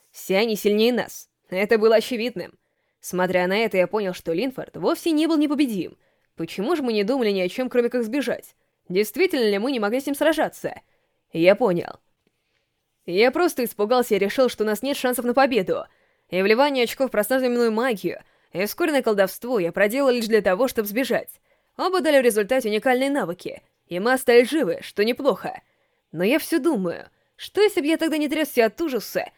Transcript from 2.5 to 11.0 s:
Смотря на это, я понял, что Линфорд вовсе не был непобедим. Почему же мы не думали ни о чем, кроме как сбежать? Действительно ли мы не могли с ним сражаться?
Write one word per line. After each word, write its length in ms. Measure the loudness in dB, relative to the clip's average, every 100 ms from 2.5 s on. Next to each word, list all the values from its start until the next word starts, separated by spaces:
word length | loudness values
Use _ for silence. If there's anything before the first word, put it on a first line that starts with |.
| _ _ _ _ _
Смотря 480 | -8 -2 0 0 0
на 100 | 0
это, 200 | 0 0
я 100 | 0
понял, 260 | 0 -4
что 200 | -6 -6
Линфорд 440 | -4 -4 -6 -12 -4
вовсе 340 | -2 -2 0
не 140 | 0 2
был 120 | 2
непобедим. 600 | 0 0 -2 -2 -8 -12 _ _ _ -12
Почему 400 | -10 -6 -4 -2
же 80 |
мы 100 | -2
не 100 | -2
думали 280 | 0 0 0
ни 100 | 0
о 80 | -2
чем, 200 | -4 -2
кроме 200 | 0 0
как 140 | -2
сбежать? 520 | -2 -2 -2 -6 -10 _ _ _ -4
Действительно 600 | -2 -2 0 0 2 0
ли 80 | 0
мы 140 | 0
не 80 | -2
могли 200 | 0 -2
с 60 | -2
ним 100 | 0
сражаться? 680 | 2 2 -2 -4 -10 -10 -18 _